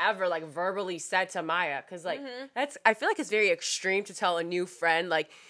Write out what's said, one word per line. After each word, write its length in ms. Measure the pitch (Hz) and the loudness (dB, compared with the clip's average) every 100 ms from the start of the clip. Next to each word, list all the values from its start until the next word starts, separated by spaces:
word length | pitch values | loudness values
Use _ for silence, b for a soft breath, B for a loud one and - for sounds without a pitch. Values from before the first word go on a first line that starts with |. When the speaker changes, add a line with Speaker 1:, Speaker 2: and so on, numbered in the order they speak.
Speaker 1:
ever, 260 | 185 196 185 | 2 2 0
like, 160 | 165 | 0
verbally 540 | 160 147 185 202 190 170 | -4 -4 -2 -2 -4 -6
said 320 | - 185 185 | -2 0 0
to 120 | 185 | -2
Maya. 380 | 165 170 170 139 - | -2 0 0 -2 -8
'Cause, 160 | 180 | -10
like, 160 | 175 165 | -6 -6
Speaker 2:
Mm-hmm. 260 | 277 247 269 | -8 -10 -8
Speaker 1:
that's, 220 | - 285 - | -4 -4 2
I 100 | 226 | 2
feel 140 | 220 330 | 4 2
like 120 | 427 | 0
it's 100 | 208 | 0
very 200 | 214 208 | 2 4
extreme 520 | 170 - - 185 190 | 2 0 -2 0 0
to 100 | 202 | -2
tell 240 | 185 190 170 | -2 0 2
a 40 | |
new 240 | 170 180 180 | 0 -2 -2
friend, 420 | - 170 165 175 | 0 2 2 2
like, 220 | 160 156 b b | 0 0 b b